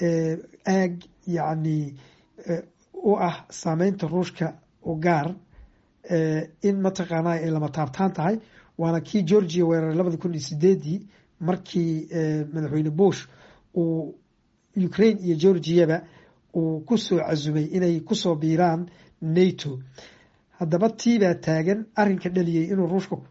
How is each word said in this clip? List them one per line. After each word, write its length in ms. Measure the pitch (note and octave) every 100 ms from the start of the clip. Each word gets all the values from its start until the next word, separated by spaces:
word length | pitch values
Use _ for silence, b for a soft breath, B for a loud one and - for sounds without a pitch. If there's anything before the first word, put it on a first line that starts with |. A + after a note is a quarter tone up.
eh, 360 | E3+ E3 D#3+ D#3+ - - -
aag, 260 | F#3+ F#3 F3 - _ -
yacni, 680 | E3+ D3+ D#3+ D#3 D#3 C#3+ C3 b b b -
eh, 240 | - E3 - _ _
u 200 | F#4+ B3+ G3+
ah 300 | F3+ - -
saameynta 560 | - E3+ D#3+ F#3+ G3 D#3+
Ruushka 440 | F3 E3+ - D#3+ - _ _
u 160 | - D#3+
gaar, 320 | F3 D#3+ D3+ F#3+ _ b b b b _
eh, 440 | - E3+ D#3+ D#3 D#3+ _
in 180 | G3+ G3
mataqaanaa 580 | F#3+ F#3+ E3+ E3 E3+ E3
ay 80 | D#3+
lama 180 | D#3 D3
taabtaan 440 | C#3+ C#3+ - F#3+
tahay. 260 | F#3 D#3+ A3 B B B -
Waana 220 | E3 E3
kii 220 | D#3+ G#3+
Georgia 420 | D#3+ G#3 F3+ E3+ E3
weeraray 300 | E3 D#3+ D#3+
labada 200 | F3+ E3
kun 180 | F3+
iyo 60 | D#3+
siddeedii 580 | - D3+ F#3 F#3 D3 F#3+ - b b _
markii, 680 | E3+ F#3 - F#3 E3 D#3 -
eh, 340 | E3 D#3 D3+ D3+
madaxweyne 380 | D#3+ D3 D3+ D#3
Bush 360 | D3+ G3 - - b b b _
uu 400 | F3+ E3 D#3+ - - _ _ _ _ _ G3+
Ukraine 440 | F3+ - A3 G#3
iyo 140 | F3+ D#3
Georgiaba 680 | F#3 F3 D#3 F3 D#3+ E3 B B B B _
uu 260 | F3 D#3+ D#3+
ku 140 | D#3 A3+
soo 200 | - E3+
cazumay 460 | - D#3 D3+ D3+ D3+
inay 280 | F#3 F3+ E3
ku 140 | D#3+
soo 200 | G#3+ F#3
biiraan 540 | D#3 D#3+ D#3+ F3 E3 F3 B B _
nato. 560 | D#3+ E3+ F#3 - C#3+ C3 C3 B B B B B B _
Haddaba 280 | E3 F3 A3
tii 280 | A3+ A#3 A#3
baa 160 | F#3+
taagan, 520 | E3+ - D#3+ E3 G#3 A3 -
arrinka 320 | G3+ F#3 F3+
dhaliyay 400 | F#3 E3+ E3 E3+
inuu 140 | G3 E3+
Ruushka 300 | F#3 F#3+ F3+ -